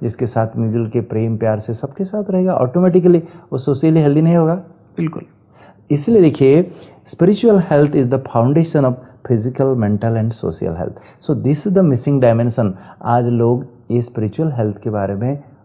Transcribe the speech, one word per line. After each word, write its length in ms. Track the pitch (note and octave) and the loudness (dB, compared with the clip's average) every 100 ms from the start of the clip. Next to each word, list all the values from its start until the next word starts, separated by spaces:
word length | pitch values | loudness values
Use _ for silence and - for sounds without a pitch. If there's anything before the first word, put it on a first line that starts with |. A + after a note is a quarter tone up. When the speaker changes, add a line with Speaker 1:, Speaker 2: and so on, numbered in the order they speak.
Speaker 1:
जिसके 220 | A#2+ - A#2+ | -8 -4 -4
साथ 220 | A#2 A2 A#2 | -2 -4 -2
मिलजुल 320 | A2+ A#2 A2 | -4 -2 -2
के 120 | A#2+ | -4
प्रेम 360 | A2 A2 A2+ A2 | -4 -4 -2 -2
प्यार 220 | A2+ G#2+ | -2 -2
से 140 | G#2+ | -4
सबके 300 | A2 C#3+ - | -8 -8 -8
साथ 200 | F#3+ G#3+ G3+ | -8 -6 -4
रहेगा, 240 | F#3 F#3 | -2 0
ऑटोमेटिकली 680 | D3+ B2+ F3 F3+ F3+ F3+ F3 E3 - - | 0 0 0 2 4 4 4 0 -14 -10
वो 60 | C3+ | -6
सोशली 440 | D3 C#3 D#3+ D#3+ | -2 0 2 4
हेल्दी 200 | D3 C#3+ | 4 4
नहीं 140 | D#3+ E3+ | 4 4
होगा? 200 | D#3+ F3+ - - _ - | 2 -2 -8 -20 _ -8
Speaker 2:
बिल्कुल। 260 | D#3+ - - _ _ _ - _ - | -8 -8 -16 _ _ _ -20 _ -6
Speaker 1:
इसलिए 300 | D3 - A3+ | -4 2 4
देखिए, 500 | D#3+ - C3+ D3+ F#3 - - - - | 4 4 4 4 2 -6 -20 -20 -12
spiritual 520 | - E3+ G3+ A#3 G3+ | 0 2 2 4 2
health 320 | E3+ D3 D3 | 2 2 2
is 140 | C#3+ B2 | 2 0
the 120 | C3 | -2
foundation 600 | C3+ C#3+ C#3+ D3+ E3 D3+ | -2 0 2 2 2 0
of 100 | D#3 D#3 - - - | 0 -2 -10 -12 -2
physical, 440 | A#2 A#2 B2+ C3+ C3 | -2 -2 -2 0 0
mental 380 | G#2 G#2 A2+ A2+ | 0 0 -2 -2
and 220 | A2 A2+ - | -4 -4 -8
social 300 | - F2+ E2 | -6 -6 -6
health। 500 | - - - - - | -8 -12 -20 -12 -6
So 80 | B2 | -2
this 320 | A#2 D3+ G#3 | -2 -2 0
is 60 | |
the 100 | F#3+ | 2
missing 380 | F3 A#2+ C#3+ C#3 | 2 0 0 2
dimension। 500 | B2 A2+ A#2+ A#2 G#2+ F#2 - - | 2 2 0 -2 -2 -4 -14 -12
आज 240 | A2 A#2+ A#2+ | -2 -2 0
लोग 400 | A#2 A#2 B2 - - - | 0 0 0 -4 -16 -4
ये 100 | A#2+ | -4
स्पिरिचुअल 500 | A#2+ - G#2+ - D#3+ | -4 -4 -6 -4 -4
हेल्थ 260 | A#2+ G#2+ G2+ | -2 -4 -4
के 120 | A#2 | -6
बारे 260 | G#2+ G2 G2+ | -4 -4 -4
में 280 | B2 C#3+ - - | -4 -6 -10 -20